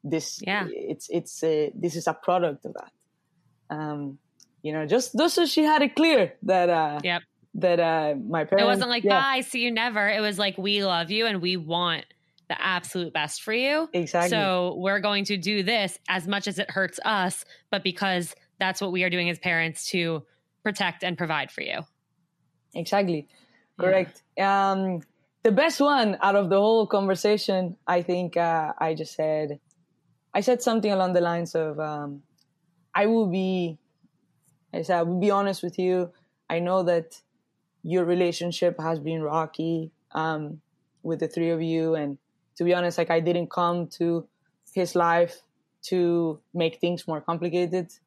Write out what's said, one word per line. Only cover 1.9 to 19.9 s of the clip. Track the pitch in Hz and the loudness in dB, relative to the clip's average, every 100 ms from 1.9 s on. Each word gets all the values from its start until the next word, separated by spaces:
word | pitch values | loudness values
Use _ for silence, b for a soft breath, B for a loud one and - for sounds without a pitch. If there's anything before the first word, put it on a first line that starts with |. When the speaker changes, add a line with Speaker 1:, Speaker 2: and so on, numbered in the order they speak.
| 160 | -2
Speaker 1:
is | 160 | -4
a | |
product | 160 - 180 170 143 - | -4 0 0 0 -4 -12
of | |
that. | - - _ _ _ _ _ _ _ _ | -14 -16 _ _ _ _ _ _ _ _
Um, | 151 151 147 143 139 _ _ _ _ | -8 -8 -8 -10 -12 _ _ _ _
you | 151 | -8
know, | 156 151 | -6 0
just, | 220 247 208 | 0 0 0
just | 320 - | 0 2
so | 330 | 0
she | - | 2
had | 302 311 | 4 4
it | 285 - | 2 2
clear | 320 285 185 - | 4 4 2 -2
that, | 190 185 175 | 0 2 4
uh, | 170 156 147 | 2 0 -2
Speaker 2:
Yep. | 175 175 - _ _ - | -4 -4 -6 _ _ -2
Speaker 1:
that, | 180 170 | 2 4
uh, | 165 165 151 143 | 4 2 0 -2
my | 110 165 | -2 -2
Speaker 2:
It | 156 | 2
Speaker 1:
parents, | 196 214 | 4 4
Speaker 2:
wasn't | 247 247 | 4 2
like, | 240 | 0
Speaker 1:
yeah. | 202 262 | 4 4
Speaker 2:
"Bye, | 269 262 | 4 0
see | - 254 | -2 -2
you | 240 | -2
never." | 226 233 214 202 | 0 0 0 0
It | 214 | 0
was | 214 190 | 0 0
like, | 202 190 | -2 -2
"We | 196 202 | -2 0
love | 196 175 165 | 2 0 0
you | 214 226 | -2 0
and | 196 | 0
we | 180 185 | -2 -4
want | 156 170 175 160 - _ _ _ _ | -2 -2 0 -2 -8 _ _ _ _
the | 170 | -4
absolute | 185 180 - 185 170 | -2 -2 -4 -6 -4
best | 156 151 - | -4 -4 -6
for | - | -4
you. | 220 269 302 320 | -2 0 0 -2
Speaker 1:
Exactly. | - - 175 175 | -4 -2 0 2
Speaker 2:
So | 220 196 185 180 - | 2 2 0 -2 -2
we're | 185 196 | -2 0
going | 202 202 196 | 0 -2 -2
to | 202 | -4
do | 175 208 | -2 -2
this | 185 233 196 - - | 0 0 -2 -6 -6
as | 190 170 | -4 -2
much | 202 202 | -4 -4
as | 175 | -6
it | 208 | -6
hurts | - 185 - - | -2 -4 -4 -2
us, | 208 185 - - B B | 0 -2 -4 -14 B B
but | 202 | -4
because | 185 175 196 180 170 - b _ | -4 -2 -2 -2 -4 -10 b _
that's | 190 185 | -2 -2
what | 196 | -4
we | 180 | 0
are | 180 | 0
doing | 180 175 | 0 -2
as | 165 | -2
parents | 180 165 165 156 - | -2 0 -2 -4 -6